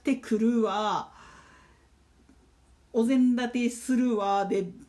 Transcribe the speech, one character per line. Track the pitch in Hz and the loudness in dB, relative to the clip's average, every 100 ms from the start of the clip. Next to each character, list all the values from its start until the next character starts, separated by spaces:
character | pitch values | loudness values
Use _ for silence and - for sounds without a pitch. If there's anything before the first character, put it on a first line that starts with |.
て | 285 262 | -4 -4
く | - 214 | -2 0
る | 226 233 | 2 2
わ、 | 208 208 214 180 - - - - - - - _ _ _ _ _ _ - _ _ _ _ _ | 0 0 -2 -2 -6 -18 -20 -20 -20 -20 -20 _ _ _ _ _ _ -20 _ _ _ _ _
お | 233 | 0
膳 | 233 262 254 247 | 2 4 4 2
立 | 240 | 0
て | 247 233 | -2 -2
す | - - 254 | -4 -2 0
る | 247 214 | 2 0
わ | 196 196 196 | 0 0 0
で、 | 196 180 - | -2 -4 -10